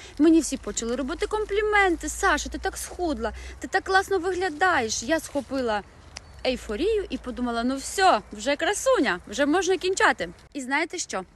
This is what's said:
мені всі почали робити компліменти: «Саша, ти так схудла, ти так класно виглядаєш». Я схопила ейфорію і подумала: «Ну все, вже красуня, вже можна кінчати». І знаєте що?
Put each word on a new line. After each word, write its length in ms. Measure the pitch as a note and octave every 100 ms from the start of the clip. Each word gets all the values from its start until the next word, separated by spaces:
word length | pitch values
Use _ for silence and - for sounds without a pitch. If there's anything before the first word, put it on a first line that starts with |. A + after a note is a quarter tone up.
| - -
мені 220 | D#4+ D#4+
всі 180 | B3+ C4+
почали 380 | - - A3+ B3
робити 320 | C#4 E4+ G#4
компліменти: 840 | G#4+ G#4 G4+ G#4+ G#4 F#4+ D#4+ D4+
«Саша, 400 | - G4 D4+ -
ти 80 | D4
так 200 | F#4+ -
схудла, 560 | - - F4 A#3 A3 - - -
ти 80 | C#4+
так 160 | F#4+
класно 360 | F#4+ F#4+ F#4+ F#4+
виглядаєш». 840 | F4+ F4+ F#4 D4 F#4 D#4 A3+ -
Я 160 | A#3 D#4+
схопила 640 | - C#4+ A#3 C4+ A#3+ G#3 - - - - - - -
ейфорію 600 | D3+ - G#3 F#4+ G#4+ -
і 80 | B3+
подумала: 460 | A#3 A3+ B3 A#3
«Ну 120 | B3 C4+
все, 460 | - - F#4+ A3 -
вже 240 | G#3 A3+ C#4+
красуня, 640 | E4 G#4 C5 A#4+ A#3 F3+ -
вже 180 | G#3 C#4+
можна 320 | F4 F4 F#4
кінчати». 520 | F#4 F#4+ G4 - F3 - -
І 80 | C#4+
знаєте 360 | B3 C#4+ E4 F4+
що? 260 | - G3 F3+